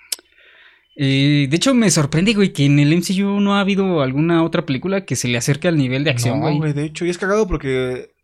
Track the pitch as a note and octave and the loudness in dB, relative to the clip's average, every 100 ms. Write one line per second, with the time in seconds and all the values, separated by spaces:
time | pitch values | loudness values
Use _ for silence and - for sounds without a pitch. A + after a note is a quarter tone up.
0 | _ - _ _ _ - - _ _ - | _ -14 _ _ _ -20 -20 _ _ -4
1 | C#3 C3+ C#3+ D3 C3+ E3+ C4+ B3 G#3+ D#3+ | 0 2 2 2 0 0 2 2 2 2
2 | C#3+ D#3 G3 G#3 F#3+ G3 C#3+ C#3+ D3 F3 | 0 0 2 2 0 2 2 4 4 2
3 | F3+ F#3 G3 G3+ G3+ G3+ G3 G3 F#3+ E3+ | 0 -2 0 0 0 0 0 0 0 0
4 | C3 C3+ E3 E3+ E3 F3 E3+ C3 E3+ G3 | 0 0 2 2 2 -2 -2 -4 -4 -4
5 | F#3+ B2+ B2 A#2+ C3 C#3+ F3+ D#3+ C3 C3 | -4 -4 -2 -2 -2 -2 0 0 0 -2
6 | D3+ B2+ A#2+ C3+ D3 D3+ D#3 C#3+ D#3 D#3 | -2 0 -2 0 0 0 -2 -2 -6 -4
7 | F3 F3 F#3+ G#3 G3 D#3 C3+ C3 B2+ B2 | -6 -4 -2 0 0 -2 -2 -2 -2 -6
8 | - _ | -12 _